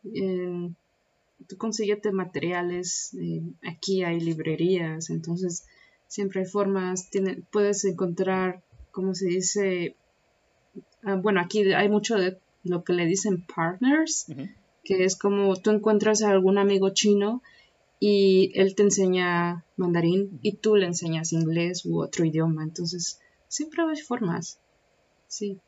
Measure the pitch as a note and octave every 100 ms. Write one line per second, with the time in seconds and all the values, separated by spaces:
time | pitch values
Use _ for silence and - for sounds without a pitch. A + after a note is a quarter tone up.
0 | G#3+ A3+ F#3+ F#3 F3+ F3 F3 E3+ _ _
1 | _ _ _ _ - F#3 A3+ G#3 G#3 G#3
2 | G#3 F#3+ F3+ D3 E3+ F3+ F3 F3+ F3+ -
3 | - F#3 F3 E3 E3 - F3 E3+ F#3+ F#3+
4 | F3+ E3+ E3 D#3+ D#3+ D#3 E3+ F#3 E3 D#3+
5 | E3 E3 D#3+ F3 F#3 E3+ - _ _ _
6 | _ - G3 F#3+ F#3 G3+ G3 G3 F#3 F#3
7 | - G3 F#3+ - - G#3+ G3+ G3+ G3 F3
8 | F#3 F3 F#3+ F#3 F#3 F3+ _ _ - -
9 | F#3+ F#3 F#3+ F3+ F3+ G#3 G3 F3+ E3+ -
10 | _ _ _ _ _ _ _ - _ _
11 | G3 G3 G3 F#3+ F3 G#3+ G3 F#3+ G3+ G#3
12 | G#3 A3 F#3 F#3 _ _ F3 F3 - F3
13 | E3+ F#3+ G#3+ F3+ - - E3 F#3 B3+ D4+
14 | D#4+ - - C#3 F3 - _ _ - F#3+
15 | F#3 F#3+ G3+ G3+ G3 F#3 G#3+ G#3+ G#3+ G#3+
16 | G#3 G#3+ G#3 F#3+ F#3+ G3+ G3+ G3 F#3+ G3
17 | G#3 G3+ G3+ B3 - - _ _ _ _
18 | G#3 G3+ G3 F#3 F#3+ G3 G3 G3 G#3 F#3+
19 | F#3+ F#3 F3+ F3 F3 F3 - - F3+ E3+
20 | E3 F#3 G3 D#3+ G#3 G3+ G#3+ G#3+ F3+ F3
21 | E3+ D#3+ D#3+ E3 D#3+ E3 E3+ F3+ E3+ E3
22 | D#3+ - E3 D#3 D#3+ D#3 D#3 E3 E3+ F3
23 | E3+ - _ _ _ - D4+ D#4+ E4 D4+
24 | - A#3+ G3 E3+ E3 - _ _ _ _
25 | _ _ _ - G3+ F#3+